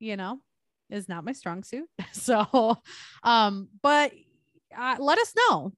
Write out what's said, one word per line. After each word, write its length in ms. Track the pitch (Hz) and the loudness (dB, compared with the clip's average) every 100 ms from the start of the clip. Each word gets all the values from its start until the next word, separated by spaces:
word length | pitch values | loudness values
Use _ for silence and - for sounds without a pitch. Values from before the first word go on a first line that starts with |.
you 160 | 220 202 | -10 -8
know, 240 | 190 262 _ _ _ _ _ | -8 -10 _ _ _ _ _
is 180 | 208 185 | -12 -10
not 160 | 170 | -10
my 80 | 160 | -10
strong 300 | 269 185 175 | -10 -10 -10
suit. 260 | - 247 330 - | -10 -14 -12 -14
<laughs> 120 | 180 | -14
So, 640 | - - 220 208 262 220 - - - - - | -6 0 0 2 2 2 0 -6 -20 -20 -4
um, 460 | - 233 208 196 196 208 | 2 4 4 0 -10 -2
but, 300 | 285 294 285 - _ _ _ _ _ - | 2 4 2 -4 _ _ _ _ _ -8
uh, 200 | 254 247 | -4 -2
let 200 | 277 359 | 2 2
us 140 | 466 440 | 0 2
know. 340 | 480 170 160 | 2 2 -4